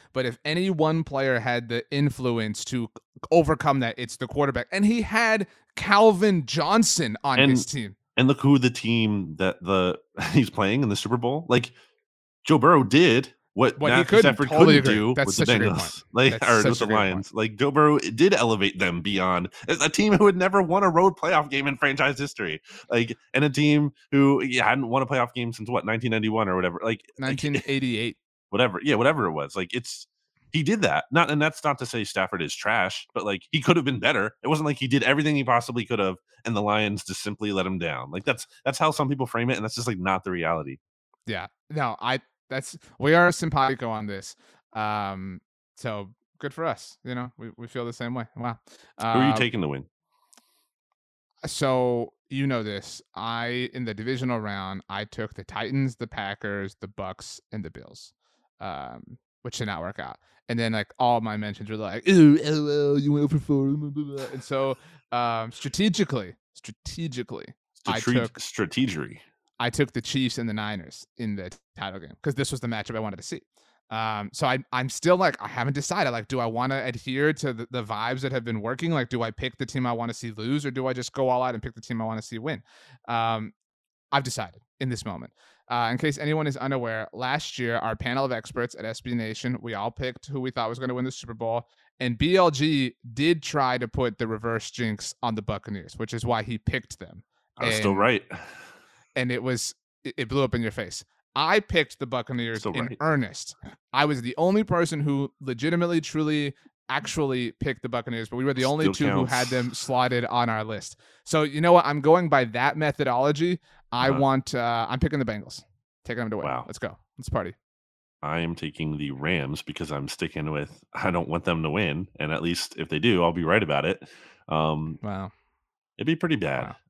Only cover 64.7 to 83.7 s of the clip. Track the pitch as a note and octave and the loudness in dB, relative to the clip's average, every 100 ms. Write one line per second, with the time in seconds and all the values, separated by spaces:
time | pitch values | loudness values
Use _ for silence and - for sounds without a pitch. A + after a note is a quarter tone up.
64.7 | C3 - - - A#2+ A#2+ A2+ A2+ - C#3+ | -4 -10 -20 -6 -2 -2 -2 -6 -8 -8
65.7 | - G#3 F3 F#3 B2+ F#2 - _ - - | 0 0 2 0 -2 -6 -14 _ -20 -18
66.7 | - - - E3 B2 A#2 B2 - - _ | -16 -14 -8 -8 -8 -10 -10 -14 -20 _
67.7 | _ - A2 A#2 B2 A#2 - - - G2+ | _ -4 -2 2 2 0 -6 -12 -4 -2
68.7 | - B2+ E2+ B1+ - - _ _ - A#2+ | 0 -2 -2 -8 -12 -20 _ _ -6 -6
69.7 | - C#3 A#2+ - C#3 B2+ - A#2 G#2+ G#2 | -2 -2 -2 -4 -2 -2 -2 -6 -4 -6
70.7 | G2+ D#2 - - - A2+ G2+ F2+ - _ | -8 -12 -18 -20 -10 -6 -6 -10 -14 _
71.7 | - G2 F#2+ D#2+ - D3+ C3 C3+ C3+ A#2+ | -12 -10 -10 -16 -8 -6 -4 -4 -4 -6
72.7 | A2 - A2 A2 F#2 - - _ _ _ | -6 -6 -6 -6 -8 -10 -14 _ _ _
73.7 | _ - A2 A2 G#2+ G2+ - C3+ C3 - | _ -10 -4 -4 -4 -6 -2 0 0 -2
74.7 | B2+ C3 - E3 F3+ F#3 - G#2 - B2 | -4 -4 -2 2 4 4 0 -8 -4 -4
75.7 | C#3 C3+ F#3 C#3+ A#2 A2 C3 A#2 A2+ B2+ | -2 -4 -2 -2 -2 -4 -4 -2 -2 -2
76.7 | C3+ B2 A#2 - C3 D3+ D3 C#3+ A2+ A#2 | -2 -4 -8 -6 0 0 0 -4 -6 -8
77.7 | B2+ G#2 G#2+ A#2 C3 C3+ C3 A#2 A2+ A2 | -8 -6 -4 -4 -4 -4 -4 -4 -6 -4
78.7 | C3 E3 D#3 A#2+ B2 A2+ - C3 - B2 | -4 -2 -2 -2 -4 -4 -6 -10 -8 -8
79.7 | C3+ B2 A#2 A#2 A2+ A#2 G#2+ A2+ D3 C#3+ | -4 -2 -2 -4 -8 -10 -8 -4 -2 -4
80.7 | C3 C3 B2+ A#2+ - C3 B2 B2+ A2+ B2+ | -4 -4 -4 -8 -2 0 2 0 -4 -10
81.7 | A2+ - A#2 A2 A2 - A2+ C#3 C3 - | -14 -8 -6 -4 -6 -8 -10 -8 -8 -10
82.7 | - - B2+ - A#2 A2+ A2+ G#2+ _ _ | -20 -20 -20 -6 -2 0 -2 -6 _ _